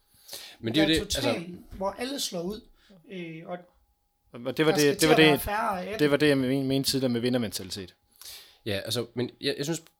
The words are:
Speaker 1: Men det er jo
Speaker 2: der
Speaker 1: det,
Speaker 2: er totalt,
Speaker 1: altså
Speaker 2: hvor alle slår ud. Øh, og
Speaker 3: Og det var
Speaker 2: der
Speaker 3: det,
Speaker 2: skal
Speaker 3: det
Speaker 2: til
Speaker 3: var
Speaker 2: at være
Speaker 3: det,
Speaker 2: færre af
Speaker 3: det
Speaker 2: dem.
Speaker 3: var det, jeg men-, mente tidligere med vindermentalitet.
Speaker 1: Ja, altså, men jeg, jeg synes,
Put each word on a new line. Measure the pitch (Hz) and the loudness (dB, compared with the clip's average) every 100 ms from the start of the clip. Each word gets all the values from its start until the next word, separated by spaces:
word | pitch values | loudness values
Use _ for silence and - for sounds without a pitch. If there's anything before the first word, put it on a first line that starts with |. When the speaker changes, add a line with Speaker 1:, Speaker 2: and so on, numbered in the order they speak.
| _ _ - - - - | _ _ -18 -16 -16 -10
Speaker 1:
Men | 113 135 | -2 2
det | |
er | 151 | 4
jo | |
Speaker 2:
der | 160 | 2
Speaker 1:
det, | |
Speaker 2:
er | - - | 0 -2
totalt, | 123 - | 0 -2
Speaker 1:
altså | 175 180 - - | -6 -14 -16 -8
Speaker 2:
hvor | 196 | -6
alle | 196 247 277 | -6 -8 -6
slår | - 185 | -6 -6
ud. | 175 220 - _ _ 185 160 | -6 -8 -14 _ _ -20 -16
Øh, | 190 165 160 185 | -14 -12 -14 -12
og | 180 175 _ _ _ _ _ _ | -12 -14 _ _ _ _ _ _
Speaker 3:
Og | 123 127 123 | -10 -4 2
det | 156 | 4
var | |
Speaker 2:
der | 151 | 6
Speaker 3:
det, | |
Speaker 2:
skal | 147 | 4
Speaker 3:
det | 139 | 4
Speaker 2:
til | 156 | 6
Speaker 3:
var | 156 | 8
Speaker 2:
at | |
være | 156 | 8
Speaker 3:
det, | 139 | 6
Speaker 2:
færre | - 208 233 185 185 | 0 -2 -2 -4 -6
af | |
Speaker 3:
det | 214 | 0
Speaker 2:
dem. | 147 | 2
Speaker 3:
var | 143 | 4
det, | 151 | 4
jeg | 139 | 4
men-, | 127 139 135 | 2 0 0
mente | 135 135 | 0 0
tidligere | 135 131 | 0 0
med | 120 | 0
vindermentalitet. | 123 123 107 - 92 101 92 _ _ _ - - - _ 110 | 0 0 -2 -6 -10 -10 -12 _ _ _ -20 -20 -20 _ -6
Speaker 1:
Ja, | 98 104 | -6 -4
altså, | 120 113 | -4 -4
men | 123 127 - | -4 -6 -4
jeg, | 139 - | -4 -2
jeg | 143 | -4
synes, | 160 - _ | -4 -8 _